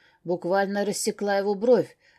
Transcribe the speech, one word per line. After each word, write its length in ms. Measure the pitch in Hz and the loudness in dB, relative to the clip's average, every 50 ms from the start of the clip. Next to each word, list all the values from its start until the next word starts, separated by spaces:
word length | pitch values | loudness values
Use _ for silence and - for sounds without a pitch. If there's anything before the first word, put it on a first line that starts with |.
| _ _ _ _ | _ _ _ _
Буквально 640 | - 165 170 165 - 170 190 196 196 190 202 202 202 | -6 -6 -6 -4 -2 0 0 0 0 0 -2 -2 -2
рассекла 500 | 208 - - - 220 208 - 202 202 196 | -2 -4 -4 -4 -4 -4 -4 -2 -2 0
его 180 | 196 196 208 202 | 0 0 -2 -2
бровь, 440 | 190 220 254 247 190 147 - - _ _ _ _ | 0 4 4 4 4 4 0 -6 _ _ _ _